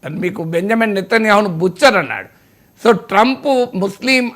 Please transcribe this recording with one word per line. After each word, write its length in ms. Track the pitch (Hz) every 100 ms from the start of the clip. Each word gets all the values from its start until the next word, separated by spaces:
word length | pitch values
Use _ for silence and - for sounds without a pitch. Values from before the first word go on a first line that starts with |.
| -
అని 140 | 156
మీకు 240 | 180 190
బెంజమిన్ 520 | 165 170 196 226 220 196
నెతన్యాహును 540 | 185 226 220 208 208
బుచ్చర్ 480 | 160 180 180 277 202
అన్నాడు. 380 | 135 104 92 _ _ _ _ _ 226
So 120 | 214
ట్రంప్ 760 | - 196 233 262 294 262 247 190
ముస్లిం, 560 | 190 196 247 262 240